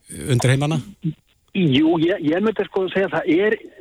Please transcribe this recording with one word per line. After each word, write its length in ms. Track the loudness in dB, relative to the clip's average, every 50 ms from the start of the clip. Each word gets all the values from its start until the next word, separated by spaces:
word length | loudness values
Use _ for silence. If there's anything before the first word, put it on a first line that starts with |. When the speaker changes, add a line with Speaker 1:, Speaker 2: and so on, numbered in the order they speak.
| _ -18 -14 -10
Speaker 1:
undir 320 | -2 0 0 2 4 2 2
heimana? 240 | 2 0 -2 -2 -4 -6 -8 -14 -8 -8 -8 -8 -8 _ _ _ _ _ _ -2
Speaker 2:
Jú, 420 | 0 2 4 4 4 4 4 2 2
ég, 240 | 0 0 -2 -2
ég 240 | -2 -2 0 0 0
myndi 220 | 0 -2 -2 -6 -4
sko 160 | -4 -4 -4
að 80 | -2 -2
segja 160 | -2 -2 -2
að 80 | -4 -4
það 120 | 0 0 2 2
er 180 | 2 0 0 -2 -6 -14 -20 -20